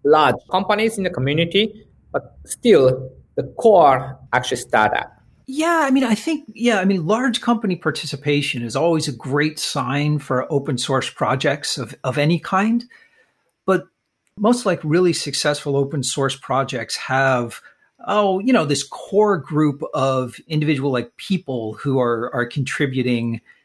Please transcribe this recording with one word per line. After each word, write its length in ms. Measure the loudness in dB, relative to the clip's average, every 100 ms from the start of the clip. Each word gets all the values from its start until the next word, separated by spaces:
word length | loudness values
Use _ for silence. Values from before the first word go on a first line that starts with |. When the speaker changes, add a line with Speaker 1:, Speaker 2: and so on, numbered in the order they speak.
Speaker 1:
large 320 | 2 4 4 2 -2
companies 460 | -2 0 0 0 -2
in 80 | -4
the 40 |
community, 800 | -2 -2 0 0 0 0 -4 -20 _ _
but 260 | -8 -8 -16 -16
still 680 | 0 6 6 6 2 -6 -18 _ -8
the 80 | -8 2
core 600 | 6 8 6 4 -2 -14 -4
actually 240 | -2 -2 -6
startup. 520 | 0 2 2 0 -4 -12 _ _ -10
Speaker 2:
Yeah, 320 | -4 0 2
I 60 | 2
mean, 140 | 2
I 120 | 2 0
think, 340 | -2 -4 -6
yeah, 260 | -4 0 2
I 60 | 2
mean, 200 | 0 0
large 340 | 0 0 0
company 380 | 0 0 -2 -2
participation 840 | -2 -4 -6 -6 0 0 0 -4
is 140 | -4 0
always 320 | 0 0 -2
a 60 |
great 440 | -6 -2 0 0 -4
sign 600 | -6 -4 -4 -2 0 -2
for 320 | -2 -2 0
open 260 | -2 -2 -4
source 320 | -2 -2 -2
projects 680 | -2 0 0 0 -2 -4 -8
of, 180 | -10 -8
of 140 | -4 0
any 220 | 2 0
kind. 440 | 0 0 2 0 -4 -14 _ _ _ _ _ _ -2
But 200 | -2 -2 _ _ _ _ -2
most, 280 | 0 2 0
like, 160 | -2
really 300 | 0 2 2
successful 640 | 0 -4 -2 -2 -2 -2 -2
open 260 | 0 -2
source 320 | -4 -2 -2 -4
projects 600 | -4 -2 -2 -6 -8 -10
have, 640 | -2 0 2 0 -2 -10 -20 _ _ _ -2
oh, 320 | 0 2 0
you 140 | 2
know, 120 | 2 2
this 180 | -2
core 540 | -4 -12 -2 2 4 2
group 460 | 0 2 2 0 -4
of 420 | 0 0 0 -2 -8 -4
individual, 440 | 0 0 0 0
like, 240 | -2 -4 -10
people 560 | -4 -2 -2 -6 -6
who 260 | -6 -2 0
are, 340 | 2 0 -4
are 120 | -4 -4
contributing, 960 | -4 -4 -2 -2 0 0 0 -2 -6 -12 _